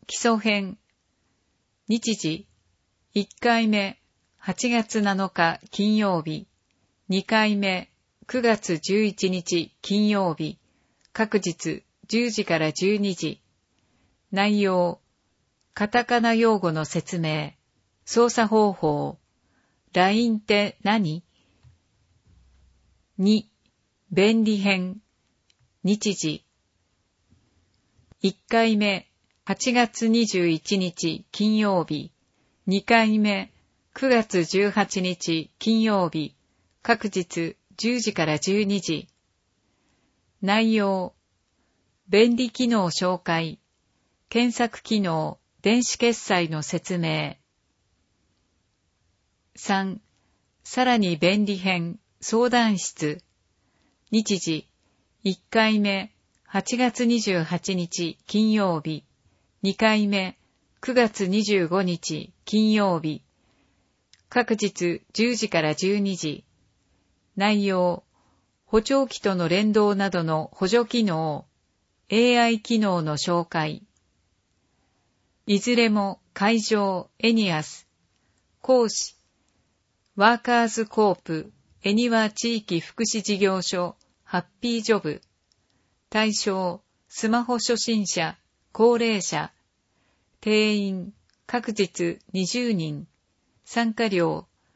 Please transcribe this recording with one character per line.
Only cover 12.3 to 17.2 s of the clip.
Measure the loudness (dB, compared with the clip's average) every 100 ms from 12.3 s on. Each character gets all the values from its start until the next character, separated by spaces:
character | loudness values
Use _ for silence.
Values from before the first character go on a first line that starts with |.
時 | -2
か | -2 0
ら | 0
十 | 0 0 0
二 | -2
時。 | -4 -6 -8 _ _ _ _ _ _ _ _ _
内 | -2 0 2
容、 | 2 2 0 -4 _ _ _ _ _ _ _
カ | -6 -2
タ | 0
カ | 2 2
ナ | 2
用 | 4 4 2
語 | 0
の | -2
説 | -4 -6 -4
明。 | -4